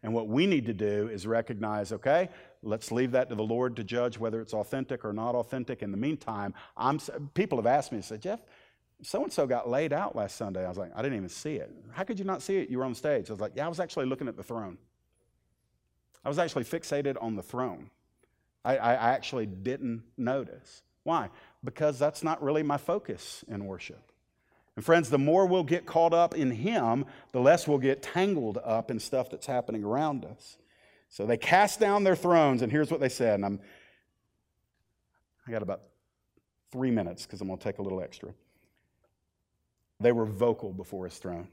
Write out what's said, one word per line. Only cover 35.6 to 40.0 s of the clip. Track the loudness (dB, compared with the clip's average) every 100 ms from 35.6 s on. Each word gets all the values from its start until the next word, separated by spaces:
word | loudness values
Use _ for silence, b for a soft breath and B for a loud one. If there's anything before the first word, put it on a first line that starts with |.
about | -4 -8 _ _ _ _ _ _ _ _ _
three | -2 2
minutes | 2 0 -6 -12
'cause | -8
I'm | -6
gonna | -4
take | -6 -4
a |
little | -4 -4
extra. | -6 -12 -16 -16 _ _ _ _ _ _ _ _ _ _ _ _ _ _ _
They | _